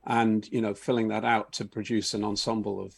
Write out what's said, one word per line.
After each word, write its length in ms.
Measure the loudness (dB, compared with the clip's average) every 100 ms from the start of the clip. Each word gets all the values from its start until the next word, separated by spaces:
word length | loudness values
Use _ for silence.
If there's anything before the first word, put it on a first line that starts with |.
| 0
and, 440 | 2 4 2 0
you 80 | -2
know, 140 | -2
filling 340 | -2 0 0 2
that 160 | 0
out 300 | 2 0 0
to 100 | -8
produce 500 | -8 -8 0 0 0
an 80 | -2 -2
ensemble 560 | -2 0 0 -2 -4
of, 140 | -8